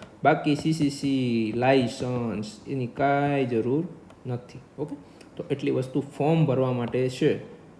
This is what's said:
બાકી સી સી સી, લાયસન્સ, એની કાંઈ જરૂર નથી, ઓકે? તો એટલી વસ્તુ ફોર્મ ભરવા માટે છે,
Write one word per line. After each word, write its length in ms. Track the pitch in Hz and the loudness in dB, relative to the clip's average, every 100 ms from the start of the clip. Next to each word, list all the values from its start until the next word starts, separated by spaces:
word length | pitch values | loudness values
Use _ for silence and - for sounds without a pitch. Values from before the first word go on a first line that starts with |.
| - - | -18 0
બાકી 320 | 147 156 151 143 | 2 2 2 0
સી 160 | 160 | 0
સી 180 | 160 143 | 0 0
સી, 640 | 139 139 135 123 117 110 117 | 0 -2 0 2 0 0 2
લાયસન્સ, 1120 | 127 135 120 - 127 123 117 101 107 - - | 4 4 4 -2 -4 -2 -2 -4 -6 -10 -8
એની 180 | 135 120 | -6 -4
કાંઈ 600 | - 139 143 143 143 127 | 0 2 2 2 2 2
જરૂર 380 | 117 117 143 180 - - - 127 | 0 2 0 -2 -10 -20 -14 -8
નથી, 320 | 120 - - - - | -8 -8 -18 -18 -10
ઓકે? 180 | 147 285 - - - - | -10 -10 -16 -20 -20 -14
તો 80 | - | -6
એટલી 200 | 131 143 | -4 0
વસ્તુ 300 | 131 127 147 | -2 0 -4
ફોર્મ 440 | 131 - 143 165 | -4 -2 2 4
ભરવા 280 | 147 123 131 | 4 4 2
માટે 360 | 123 117 123 127 | 0 0 0 0
છે, 320 | 131 151 90 - - - | 2 2 2 -4 -18 -20